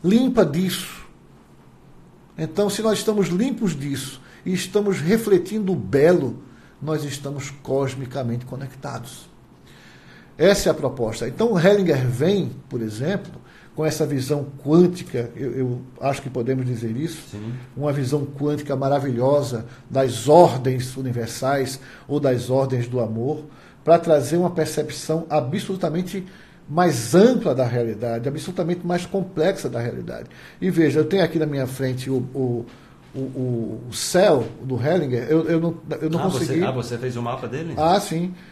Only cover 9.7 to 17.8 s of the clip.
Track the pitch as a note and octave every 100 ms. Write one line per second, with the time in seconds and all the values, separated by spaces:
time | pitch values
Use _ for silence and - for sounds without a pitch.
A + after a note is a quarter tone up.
9.7 | - - - - - - - E3+ G3+ -
10.7 | D#3 C#3 B2+ A2 G#2 D3+ B2+ A#3 F#3 E3+
11.7 | G#3 F3+ C#3 B2+ B2+ D#3+ G3+ C3+ - -
12.7 | B2+ A2 G#2 C#3+ G3+ - - - - -
13.7 | - D#3 D#3 D3 C#3 B2+ D3 C3+ - C#3
14.7 | D#3+ F3+ - - B2+ A#2 A#2+ B2+ C3 B2+
15.7 | B2 - - C3+ C3 C3 B2 A#2 C3 B2+
16.7 | A#2 A2+ A2+ D#3+ - - G#2 G#2+ B2 -
17.7 | -